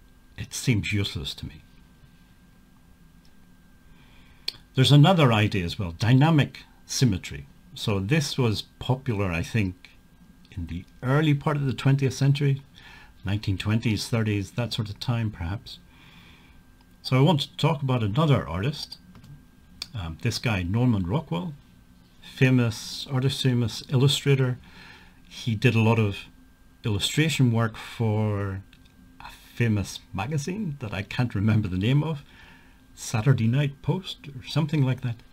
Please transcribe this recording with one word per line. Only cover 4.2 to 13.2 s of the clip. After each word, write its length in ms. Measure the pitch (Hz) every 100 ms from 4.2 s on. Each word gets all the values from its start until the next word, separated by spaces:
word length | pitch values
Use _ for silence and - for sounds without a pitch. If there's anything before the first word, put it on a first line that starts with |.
| - - - - -
There's 180 | - 123
another 400 | 143 160 190 135
idea 320 | 110 104 101
as 140 | 85 -
well, 140 | 92
dynamic 720 | 82 104 131 156 160 117 - - -
symmetry. 600 | - - 127 92 - 71 - - -
So 240 | - - 98
this 380 | 98 160 143 -
was 260 | 120 104 - -
popular, 520 | - 131 - 101 98
I 120 | 82
think, 480 | 82 117 95 90 - - - - - - -
in 160 | - 82
the 180 | 85 - -
early 320 | 123 139 156
part 220 | 143 160 147
of 100 | 139
the 60 |
twentieth 420 | 113 135 139 135
century, 480 | - 139 143 143 135 - - - - - -